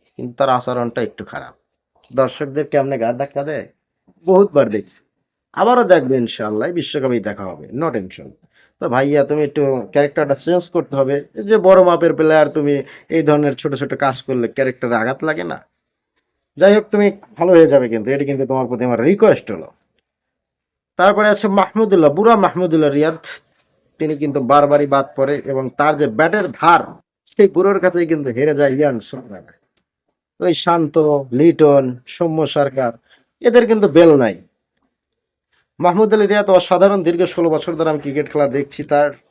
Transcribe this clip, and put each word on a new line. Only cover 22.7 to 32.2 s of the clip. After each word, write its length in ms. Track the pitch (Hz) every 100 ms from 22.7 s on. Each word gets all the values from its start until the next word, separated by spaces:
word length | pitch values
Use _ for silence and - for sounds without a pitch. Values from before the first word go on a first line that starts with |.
| 160 151
রিয়াদ, 280 | 139 156 165 - - _ _ _ _ _ -
তিনি 160 | 156 147
কিন্তু 240 | 151 139
বারবারই 460 | 123 143 143 143 143
বাদ 200 | 139 135 -
পড়ে 260 | 135 147
এবং 200 | - 135 131 -
তার 140 | 147 147
যে 100 | 143
ব্যাটের 400 | 110 165 151 180
ধার, 300 | - 160 165 - - _ _ _
সেই 220 | - 196
বুড়োর 300 | 170 190 196
কাছেই 260 | 180 175 165
কিন্তু 220 | 160 139
হেরে 240 | 117 151
যায় 180 | 143 143 135
ইয়াং 240 | 147 120
সরকার। 420 | - - - 95 - _ _ _ _ _ _ _ _ -
ওই 120 | 180
শান্ত, 420 | 160 - 170 156 160 151 147 131
লিটন, 520 | 120 165 156 151 139 127 123 -
সৌম্য 400 | -